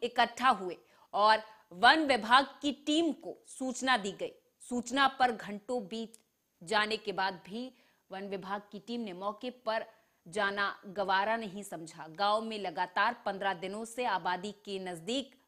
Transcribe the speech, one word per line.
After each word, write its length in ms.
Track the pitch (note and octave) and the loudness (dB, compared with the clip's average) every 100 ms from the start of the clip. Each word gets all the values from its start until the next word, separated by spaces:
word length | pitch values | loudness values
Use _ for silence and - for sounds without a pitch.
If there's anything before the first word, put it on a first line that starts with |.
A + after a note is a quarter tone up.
इकट्ठा 460 | A#3+ - A#3 - B3 | -2 2 2 4 2
हुए 280 | G#3 F#3 - _ _ _ | 2 0 -8 _ _ _
और 240 | - G#3+ A3 - - _ | 4 6 6 2 -16 _
वन 320 | F3+ A#3 D#4+ D4 | 6 8 8 6
विभाग 400 | B3 G#3+ B3+ C#4 - | 2 6 4 4 -2
की 100 | C#4+ | -4
टीम 400 | - - D4+ E4+ | -4 0 2 2
को 240 | B3 - - - | -2 -8 -14 -18
सूचना 480 | - C4 B3 C4 B3 | -8 -8 -2 2 2
दी 160 | G3 | 0
गई। 200 | E3+ F3 - _ _ | -6 -8 -10 _ _
सूचना 460 | - B3 - C4 C4+ | -8 -6 -2 2 2
पर 240 | C4+ B3 | 4 2
घंटों 500 | G#3+ G3 G3+ - B3 | 0 -8 -10 -6 -6
बीत 300 | F#3+ A3+ A3+ - _ _ _ _ | -6 -8 -10 -14 _ _ _ _
जाने 340 | E3+ G#3+ G#3+ G#3+ | -2 0 0 -2
के 160 | G#3 | -4
बाद 220 | F#3 F#3+ F3+ F3 | -2 -2 -4 -10
भी 240 | A3 B3+ B3 _ _ _ | -10 -10 -14 _ _ _
वन 180 | F#3+ G3 | -12 -8
विभाग 340 | F#3+ F#3 G3+ G3+ | -8 -6 -8 -8
की 60 | G3+ | -14
टीम 220 | G3 A#3+ | -8 -8
ने 120 | A3 | -8
मौके 380 | F3 G3+ G#3 B3 | -6 -6 -6 -8
पर 340 | B3 A3+ A3 - - _ _ F3 | -6 -4 -2 -4 -12 _ _ -8
जाना 480 | F#3 G3+ G3+ G3+ - G#3 | 0 0 2 -2 -2 -8
गवारा 500 | F#3 F#3+ F#3+ G#3 A3+ | -2 2 2 2 0
नहीं 260 | A3 G3 | -4 -10
समझा। 440 | G3 E3+ D#3+ D#3+ D#3 D#3+ | -10 -12 -12 -14 -14 -2
गांव 220 | G3+ G#3+ | 2 2
में 180 | A3+ G#3+ | 0 -4
लगातार 580 | F#3+ F3+ F3+ - G#3+ A#3+ G#3 | -4 -4 -2 2 0 0 -4
पन्द्रह 260 | G3 G3 | -2 -2
दिनों 320 | F3 F#3 G#3 | -2 -6 -8
से 200 | A3+ - | -8 -4
आबादी 460 | B3 F#3 F3+ F3+ G3+ | -2 0 -2 -4 -4
के 260 | - - F#3+ | -10 -10 -8
नजदीक 560 | F#3 E3 E3 C4 - _ | -8 -8 -4 -4 -4 _